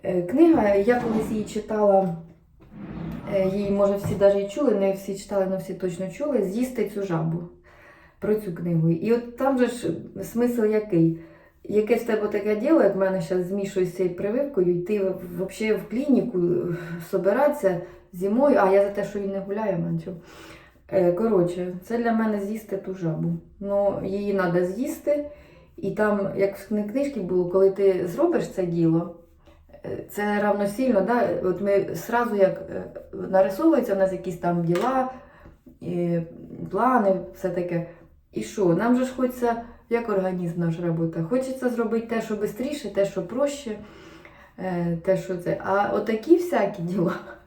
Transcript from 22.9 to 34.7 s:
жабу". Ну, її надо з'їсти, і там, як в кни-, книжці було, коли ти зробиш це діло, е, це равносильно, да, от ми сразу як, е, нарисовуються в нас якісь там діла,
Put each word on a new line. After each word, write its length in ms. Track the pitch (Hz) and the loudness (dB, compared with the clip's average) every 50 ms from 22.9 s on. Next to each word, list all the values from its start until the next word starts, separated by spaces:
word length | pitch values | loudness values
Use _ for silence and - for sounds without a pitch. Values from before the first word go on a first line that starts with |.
| 190 | -8
жабу". 360 | 190 175 160 156 160 165 170 170 170 - - - - | -4 -4 -4 -2 -2 -2 -2 -4 -4 -8 -16 -16 -10
Ну, 420 | 196 196 202 202 202 202 - - - | -6 -2 0 2 2 2 0 -2 -4
її 300 | 190 190 202 202 202 196 | -4 -4 -2 -2 -2 0
надо 320 | 190 185 175 170 180 180 | 0 0 2 2 2 0
з'їсти, 600 | 180 190 220 269 320 320 - - 302 294 294 - - - - - - - - - _ _ | 0 -2 -4 -4 -4 -6 -4 0 0 0 0 -2 -6 -12 -18 -20 -20 -20 -20 -20 _ _
і 140 | - - 196 | -8 -6 -6
там, 380 | - - 214 208 202 202 190 160 - | 0 0 2 2 2 0 -2 -2 0
як 220 | - 196 196 - | 0 0 0 0
в 100 | - - | -6 -8
кни-, 240 | - 214 208 208 208 | -4 -2 -2 -2 -2
книжці 280 | 208 277 285 285 - 220 | -2 -2 -2 -2 -4 -6
було, 300 | 185 165 180 180 175 175 | -4 0 0 0 0 2
коли 220 | 180 190 190 196 | 4 4 4 4
ти 360 | 190 - 196 196 190 180 180 | 4 4 4 4 4 4 -2
зробиш 420 | 175 165 175 - 349 320 214 175 - | -4 0 0 2 2 2 0 -2 -2
це 160 | - 190 180 | -4 -4 -2
діло, 500 | 170 170 170 165 160 160 170 175 - - - - _ _ _ _ - _ _ - - - - - | -2 2 2 4 4 4 2 0 -2 -12 -18 -20 _ _ _ _ -20 _ _ -20 -20 -20 -16 -10
е, 120 | 196 196 - - - | -10 -10 -10 -10 -10
це 320 | - 202 208 208 208 208 | -6 -4 -2 -2 0 0
равносильно, 600 | 208 208 202 202 202 202 - - 262 262 220 190 | 2 0 0 0 0 -2 -2 0 0 2 2 2
да, 280 | 190 220 240 240 208 175 170 - - | 2 2 2 2 2 0 0 -2 -2
от 180 | 185 175 180 | -2 -2 0
ми 340 | 202 202 202 196 - - - | 0 2 2 2 2 0 -6
сразу 400 | 170 - - 226 240 240 220 208 | -8 -6 -2 0 0 0 0 2
як, 260 | 202 190 190 - - - - | 4 4 2 2 -4 -10 -10
е, 140 | - 185 - - - - - - - | -10 -10 -10 -12 -14 -18 -18 -14 -10
нарисовуються 840 | - 180 175 190 190 196 - - - 320 330 320 247 226 - 196 | -10 -6 2 4 4 4 4 2 2 4 4 4 4 2 0 2
в 20 | |
нас 140 | 190 190 190 | 2 2 0
якісь 260 | 180 175 - 185 170 | 0 -4 -6 -8 -8
там 260 | 165 - 175 175 175 170 | -4 -2 -2 0 0 2
діла, 480 | 165 | 2